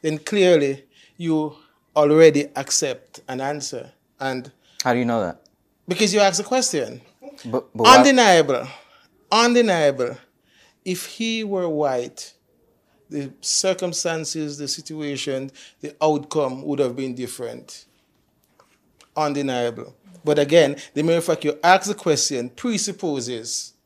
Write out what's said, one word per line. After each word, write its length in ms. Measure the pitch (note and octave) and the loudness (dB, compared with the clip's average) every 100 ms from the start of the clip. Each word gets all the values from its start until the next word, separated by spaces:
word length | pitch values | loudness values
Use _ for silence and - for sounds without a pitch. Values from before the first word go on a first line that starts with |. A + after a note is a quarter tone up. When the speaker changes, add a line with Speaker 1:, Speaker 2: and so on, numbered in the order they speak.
| D#3+ | -4
Speaker 1:
then 140 | D3+ | -6
clearly 640 | - G#3 F3+ E3 C#3+ C#3 _ _ _ _ | -4 2 4 4 2 -4 _ _ _ _
you 380 | E3 D#3 D3+ - _ _ _ D#3 | -4 -4 -4 -10 _ _ _ 0
already 500 | D3 D3+ D#3+ C#3+ C#3+ - | 4 8 8 8 -2 -8
accept 680 | C3+ - D3 B2 _ - - | -4 -4 -4 -8 _ -20 -12
an 140 | B2+ | -8
answer. 500 | C3+ D3 C3+ B2+ - _ _ _ | -6 -6 -10 -12 -16 _ _ _
And 320 | C3+ B2+ C3 _ _ _ | -6 -6 -10 _ _ _
Speaker 2:
How 100 | B2+ | 0
do 60 | B2 | 0
you 60 | A#2+ | 0
know 160 | A#2 | -2
that? 200 | F#2 - _ _ _ _ - | -2 -8 _ _ _ _ -8
Speaker 1:
Because 260 | F3+ G#3+ | -2 0
you 60 | G#3 | 2
ask 200 | G3 F#3+ | 2 0
a 40 | |
question. 580 | G3+ C4 - D3+ A2 B2 _ _ C#4 - | -2 -2 -2 -4 -6 -10 _ _ -20 -18
Speaker 2:
But, 300 | B2 A#2 - | -8 -8 -8
but 120 | - A3+ | 2 8
why 120 | C4 | 10
Speaker 1:
Undeniable. 680 | C4 B3+ A3 E3+ D3 B2+ B2+ - _ _ _ _ _ | 8 6 6 6 4 -2 -4 -16 _ _ _ _ _
Undeniable. 840 | G#3+ A#3+ A#3+ A3+ F3 D3 B2+ B2 C#3+ _ _ _ _ _ _ | 2 4 4 2 2 2 0 -6 -6 _ _ _ _ _ _
If 240 | F#3+ F3+ - | -8 -6 -8
he 360 | - A3+ A3+ | -8 -6 -4
were 240 | G#3+ G3 F3 | -4 -4 -2
white, 680 | D3+ D3 B2+ B2 - - _ _ _ _ _ _ _ _ | 0 0 -2 -6 -12 -20 _ _ _ _ _ _ _ _
the 240 | D3+ C#3 - | -10 -10 -10
circumstances, 1160 | - - F#3+ F#3 F#3 E3 F3 E3 D3+ E3 D3+ C#3+ | -4 -2 -2 -2 -4 -4 -4 -6 -6 -8 -10 -10
the 80 | C#3+ | -10
situation, 840 | - - D#3 D3 C#3 C#3+ C3 C3+ - - _ | -10 -10 -10 -8 -6 -6 -6 -8 -16 -20 _
the 140 | D3 - | -16 -2
outcome 640 | D#3 D3 C#3+ D#3 C3+ C3 D3+ | 0 0 -2 -2 -2 -4 -6
would 120 | C#3 | -2
have 180 | C3 A#2+ | -2 -2
been 200 | C3+ B2 | -8 -8
different. 680 | B2 - A#2 A#2+ - - _ _ _ _ _ _ _ _ _ _ _ _ _ - | -10 -10 -12 -12 -18 -20 _ _ _ _ _ _ _ _ _ _ _ _ _ -4
Undeniable. 800 | D3+ C#3+ C#3 B2 A#2+ - G#2+ _ _ - | -4 -2 -4 -2 -4 -6 -18 _ _ -8
But 140 | D3+ D3 | -2 0
again, 380 | C#3+ E3 C#3+ C#3+ - | 4 4 4 0 -8
the 80 | C#3 | -4
mere 200 | D#3+ E3+ | 0 0
fact 220 | E3 D#3 | 0 -2
you 140 | D3 C#3+ | -2 0
ask 240 | E3+ F#3 F#3+ | 4 4 2
the 80 | G3+ | -6
question 540 | F3 C#3+ - C3 B2 | -2 -2 -2 -4 -8
presupposes 1200 | - B3 G#3+ - F#3+ F3 C#3+ A#2+ A#2 A#2 - - _ | -8 -6 -4 -6 -6 -6 -6 -6 -10 -8 -10 -12 _